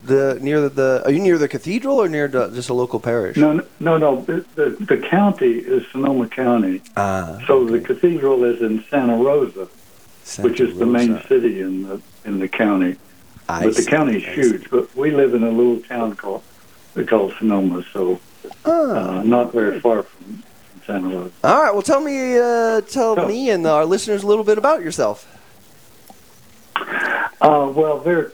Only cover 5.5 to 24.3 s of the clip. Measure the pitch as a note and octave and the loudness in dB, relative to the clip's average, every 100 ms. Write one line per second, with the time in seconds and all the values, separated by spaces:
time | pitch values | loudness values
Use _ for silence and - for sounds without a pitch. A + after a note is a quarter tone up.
5.5 | A#2 A#2+ B2+ - C3 C#3 C3+ A2+ - B2+ | 0 -2 -4 -4 -4 -2 0 -2 -2 0
6.5 | A#2+ G2 F#2 - - G2+ F#2+ E2+ F#2 B2 | 2 0 -4 -6 -4 -2 -2 -6 -10 0
7.5 | C3+ A#2 A#2 - B2+ F3+ E3 C#3 C3 B2 | 2 2 0 -2 0 0 2 0 2 2
8.5 | A#2 A2+ A2 - C#3+ A#2+ A#2 C3 D3 C3 | 0 -2 -2 -2 -2 0 2 2 2 0
9.5 | F#2+ F#2 - - - - - - - A2+ | -6 -14 -16 -20 -20 -20 -20 -18 -2 -2
10.5 | - A#2+ F2 A#2 A#2+ A#2+ A2 - C3 A#2 | 0 -2 0 0 2 2 0 2 2 2
11.5 | F#2+ F#2+ F#2+ G2 G2 - - G#2+ G2+ F#2 | -2 -4 -6 -6 -10 -14 -18 -8 -6 -4
12.5 | - A2 G2 F2+ F2+ - - - - - | -2 0 2 0 -4 -14 -20 -20 -20 -10
13.5 | - A2+ - - D3+ D3 G3+ - - B2+ | -2 0 0 0 2 2 0 -4 0 0
14.5 | G2 - B2 - B2+ D3+ C#3+ C3+ A#2+ A#2 | 0 -2 -2 -2 -2 0 2 2 2 0
15.5 | A2+ A#2+ A#2 - B2 A2+ G2+ G2 G2 - | 2 2 2 -4 -6 -6 -6 -10 -10 -12
16.5 | - - - - - A#2+ A2 G2 - A2 | -20 -20 -20 -14 -8 0 2 0 -2 0
17.5 | G2+ F#2+ F2 F2 G2+ F2+ F#2 - - - | 2 0 -2 -6 -4 -2 -2 -6 -20 -20
18.5 | - - E4+ C#4+ E3+ F#2 F#2 G#2+ A#2+ A#2+ | -8 0 2 2 0 -2 -2 2 2 2
19.5 | A#2+ G#2+ F#2+ A#2+ A2 - - F#2 A2 - | 0 0 0 0 0 -2 -12 -18 -18 -18
20.5 | - - - - G2 F#2 F#2 F2+ - C3+ | -20 -20 -20 -8 -6 -4 -6 -10 -4 2
21.5 | A#3+ D4+ G3+ G3 C#4 D4+ C#4 B3+ B3 A#3+ | 4 4 0 0 0 0 -4 0 0 2
22.5 | A#3 A3+ A3+ G#3 C4+ A3+ G#3+ E3+ A3 C4+ | 0 0 -2 -4 -2 0 0 0 -2 0
23.5 | G3 D#3+ D3+ D#3 F#3+ A3+ G3+ G3+ | 0 2 2 2 0 -2 -4 2